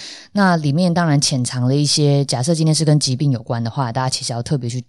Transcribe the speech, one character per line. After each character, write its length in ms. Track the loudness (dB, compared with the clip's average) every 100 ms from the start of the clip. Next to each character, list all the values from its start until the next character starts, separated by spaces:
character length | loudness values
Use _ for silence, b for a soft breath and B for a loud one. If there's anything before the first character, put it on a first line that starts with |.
| B B B
那 260 | 0 2 2
里 160 | 0
面 180 | 0 2
当 160 | 2 2
然 100 | 2
潜 240 | 2 -2
藏 240 | -4 -2 0
了 80 |
一 120 | 2 2
些， 360 | 2 2 2 0
假 160 | -2
设 120 | 0
今 120 | 2 2
天 80 |
是 100 | 2
跟 160 | 4 2
疾 160 | 2 0
病 160 | 0
有 100 | -2
关 220 | -4 -4
的 60 | -4
话， 200 | -4 -4
大 120 | -2
家 80 | -2
其 120 | -4
实 120 | -6
要 80 | -6
特 160 | -4 -4
别 100 | -2
去 160 | -6